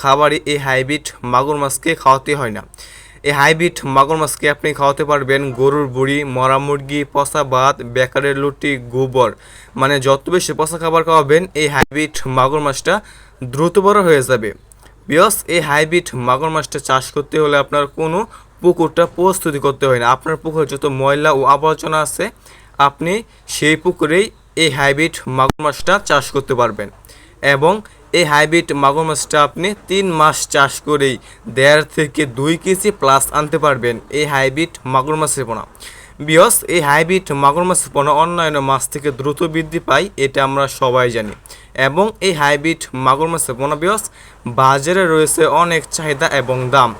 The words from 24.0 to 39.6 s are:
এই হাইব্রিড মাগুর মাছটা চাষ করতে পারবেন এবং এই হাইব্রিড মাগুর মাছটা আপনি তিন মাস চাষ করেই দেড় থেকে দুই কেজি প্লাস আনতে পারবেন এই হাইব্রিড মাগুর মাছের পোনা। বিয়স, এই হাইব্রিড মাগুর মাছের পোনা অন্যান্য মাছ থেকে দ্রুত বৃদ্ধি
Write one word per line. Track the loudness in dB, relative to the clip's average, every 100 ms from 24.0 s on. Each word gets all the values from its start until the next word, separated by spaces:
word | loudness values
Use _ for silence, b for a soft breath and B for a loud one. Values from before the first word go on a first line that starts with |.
| 0 0 0 -6 _ -2
এই | 0 2
হাইব্রিড | 2 2 0 -4 -6 0
মাগুর | 0 0 -4
মাছটা | -2 0 0 2
চাষ | 0 0 -4
করতে | -2 0
পারবেন | 0 -2 -12 -16 B B B B 0
এবং | 2 2 0 B B -4 0
এই | 2
হাইব্রিড | 2 4 2 0 0
মাগুর | 2 2 -2
মাছটা | -4 -2 2 2
আপনি | 0 -6 -6 -4
তিন | -2 0 2
মাস | 2 2 -2
চাষ | 0 0 0 -2
করেই | 0 0 -2 B B -8 2
দেড় | 4 4 2 -2
থেকে | -2 -2 -4 -2
দুই | -2 -2
কেজি | -2 -2 -2 0
প্লাস | 2 2 2 -2
আনতে | -2 0 0
পারবেন | 0 -2 -4 -6 -4
এই | -2
হাইব্রিড | 0 0 -2 -4 -6 -4
মাগুর | -2 -2 -2
মাছের | -2 -4 -6
পোনা। | -8 -12 B B B B -12 2
বিয়স, | 6 6 4 0 0
এই | 2
হাইব্রিড | 2 2 0 -2 0
মাগুর | 2 2 0
মাছের | -2 -2
পোনা | -2 2 2
অন্যান্য | 2 0 -2 -2 0
মাছ | -2 -4
থেকে | -6 -6 -4
দ্রুত | -4 -4 -4
বৃদ্ধি | -4